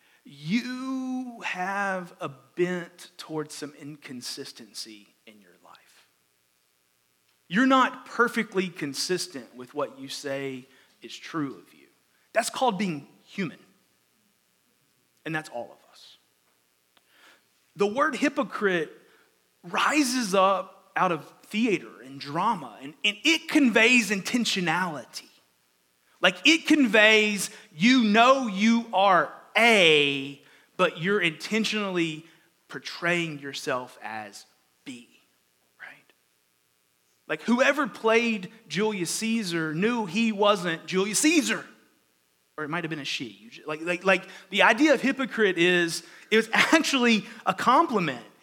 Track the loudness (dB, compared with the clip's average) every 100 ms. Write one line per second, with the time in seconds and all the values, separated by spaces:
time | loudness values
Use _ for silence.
0 | _ _ -20 -14 -2 -2 -2 -8 -6 -6
1 | -4 -6 -8 -10 -8 -6 -4 -2 -2 -4
2 | -8 -12 -12 -12 _ -4 -4 -4 -8 -18
3 | -20 -20 -10 -10 -10 -12 -14 -14 -18 -18
4 | -16 -14 -12 -12 -14 -16 -18 -16 -16 -18
5 | _ _ -20 -20 _ _ -20 -20 _ _
6 | _ _ _ _ _ _ _ _ _ _
7 | _ _ _ _ _ 2 4 4 4 -2
8 | -8 -2 0 0 -4 -4 -4 -6 -8 -6
9 | -4 -4 -6 -12 -16 -18 -12 -8 -8 -8
10 | -14 -12 -8 -8 -8 -10 -16 _ _ _
11 | -20 -18 -10 -6 -6 -8 -20 _ _ _
12 | _ _ _ -4 -4 -2 -2 0 -4 -4
13 | -10 _ _ -10 -8 -10 _ _ _ _
14 | _ _ _ _ _ _ _ _ _ _
15 | _ _ -8 -8 -8 -12 -14 -18 _ -20
16 | -20 -20 _ _ _ _ _ _ _ _
17 | _ _ _ _ _ _ _ -2 -2 2
18 | 0 0 -2 0 -4 -2 0 0 -2 -10
19 | _ _ _ _ _ _ -8 -2 2 2
20 | 0 -2 0 2 2 2 -4 -18 _ -2
21 | -2 -2 -8 -20 -8 -2 0 0 -4 -18
22 | -18 -14 -8 -2 -2 -4 -8 -16 -18 -4
23 | -4 0 0 0 2 4 4 6 6 6
24 | 2 -2 -2 -2 -2 -2 0 -2 -2 -6
25 | -12 -18 -20 _ _ _ _ _ _ _
26 | _ _ 0 2 4 4 4 4 6 6
27 | 6 6 2 -2 -8 -10 -20 0 4 4
28 | 4 6 6 4 0 0 2 2 0 2
29 | 4 4 2 -6 -6 2 4 6 6 6
30 | 2 -2 -8 -14 _ _ _ -2 -2 0
31 | -2 0 -2 -4 -4 -2 -2 -4 -4 -2
32 | -4 -6 -14 _ _ _ _ -16 -14 -6
33 | -2 -2 -4 -8 -12 -10 -6 -6 -6 -14
34 | -12 -12 -14 -18 -20 _ _ _ -20 -20
35 | -20 _ _ _ _ _ _ _ -20 -20
36 | _ _ _ _ _ _ _ _ _ _
37 | _ _ -8 -6 0 2 4 2 -2 -2
38 | 2 2 2 -2 -8 -16 -8 -4 -2 -2
39 | -4 -4 -2 -2 -2 -4 -4 0 0 0
40 | -4 0 0 2 2 2 -2 -6 -4 -2
41 | 0 2 2 2 2 -4 -6 -20 _ _
42 | _ _ _ _ _ -12 -6 -6 -6 -8
43 | -8 -8 -10 -14 -20 -16 -12 -8 -6 -2
44 | 0 0 -2 -18 -6 4 4 6 4 4
45 | 2 -2 -4 0 0 4 2 4 0 -4
46 | -12 -20 0 0 2 0 4 4 2 2
47 | 2 2 -2 -6 -4 0 4 4 4 0
48 | -2 -4 -14 _